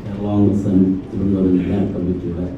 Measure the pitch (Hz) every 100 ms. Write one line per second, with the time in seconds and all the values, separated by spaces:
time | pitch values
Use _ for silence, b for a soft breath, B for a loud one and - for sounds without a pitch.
0 | 104 101 101 101 101 - 104 95 95 95
1 | - 95 98 95 92 90 87 98 98 90
2 | 87 87 90 85 90